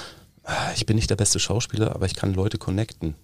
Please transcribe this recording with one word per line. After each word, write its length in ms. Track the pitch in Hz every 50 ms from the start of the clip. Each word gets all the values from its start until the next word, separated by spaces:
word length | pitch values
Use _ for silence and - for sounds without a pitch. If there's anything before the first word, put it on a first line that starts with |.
| - - - - - - _ - _ - - - - - -
ich 100 | - 117
bin 100 | - 107
nicht 140 | 113 110 -
der 60 | -
beste 240 | 95 104 - - -
Schauspieler, 560 | - - 98 110 - - - 104 110 - -
aber 100 | - -
ich 80 | 90 -
kann 220 | - - 98 95
Leute 240 | 92 95 104 - -
connecten. 560 | - - 92 98 113 - - - - 82 78 -